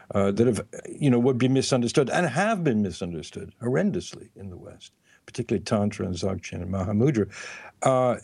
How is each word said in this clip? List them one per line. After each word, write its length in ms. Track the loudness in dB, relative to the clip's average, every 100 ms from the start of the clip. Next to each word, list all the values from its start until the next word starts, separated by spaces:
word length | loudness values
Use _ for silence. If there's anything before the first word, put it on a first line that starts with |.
| -4
uh, 180 | 0 2
that 140 | 4 2
have, 200 | 2 -6 -14 -14
you 220 | 0 2
know, 80 | 4
would 220 | 4 2
be 80 | 2
misunderstood 640 | 2 2 0 2 2 2
and 160 | 2 0
have 360 | 0 0 0
been 200 | 2 2
misunderstood 680 | 0 -2 -6 -8 -10 -12 -14 -8
horrendously 680 | -2 0 0 -2 -6 -12 -18 -16
in 160 | -16
the 60 | -14
West, 340 | -16 -20 -20 _ _ _ -10
particularly 380 | -8 -2 -2
Tantra 420 | 2 2 2 0 -4
and 100 | -2
Dzogchen 460 | -4 -4 -8 -10
and 100 | -4
Mahamudra. 560 | -4 0 2 4 4 0 -4 -14 -16 -18 -2
Uh, 360 | 2 4 2 0